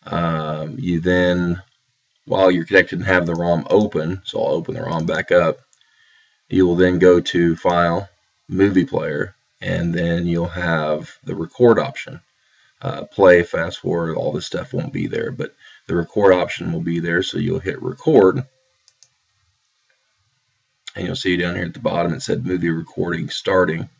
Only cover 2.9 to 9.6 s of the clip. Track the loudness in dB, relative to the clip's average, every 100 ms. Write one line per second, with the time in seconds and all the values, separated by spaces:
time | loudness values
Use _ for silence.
2.9 | -2 0 0 2 -2 0 0 2 2 2
3.9 | -2 -4 -6 -8 -4 -2 -2 -4 -8 -4
4.9 | -4 -2 -4 2 2 4 -2 _ _ _
5.9 | _ _ _ _ _ _ 2 2 4 2
6.9 | 6 6 6 4 2 2 2 0 0 0
7.9 | -2 -6 _ _ _ _ 2 4 4 0
8.9 | -2 -4 -4 -6 _ _ _